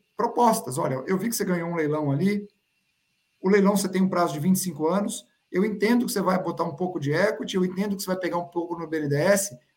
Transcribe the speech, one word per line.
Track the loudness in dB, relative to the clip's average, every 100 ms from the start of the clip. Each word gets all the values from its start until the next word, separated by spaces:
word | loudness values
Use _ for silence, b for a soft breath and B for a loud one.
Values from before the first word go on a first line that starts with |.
| _ -4
propostas. | -2 4 4 4 0 -4
"Olha, | -2 -2 0
eu | 0
vi | 0
que | -2
você |
ganhou | 0 0 0
um | -2
leilão | 0 0 0
ali, | 2 2 0 -4 _ _ _ _ _ _ _ _ _
o | 2
leilão | 4 6 4
você | 0
tem | 0
um | 2
prazo | 2 0
de | 0
vinte | 2
e | 2
cinco | 0 -2 0
anos, | 0 -2 -6 -14 _ _
eu | -2
entendo | 0 0 2 2 2
que |
você | -2
vai | 0 0
botar | -2 -4
um | -4 -4
pouco | -4 -4
de | -2
equity, | 2 2 0 -4 -2
eu |
entendo | -2 -2 -4 -4
que |
você | -4
vai | -4
pegar | -2 -4
um | -4
pouco | -6 -6 -6
no | -4
B | -4
N | 0
D | 2
E |
S, | 4 2 0 -8 _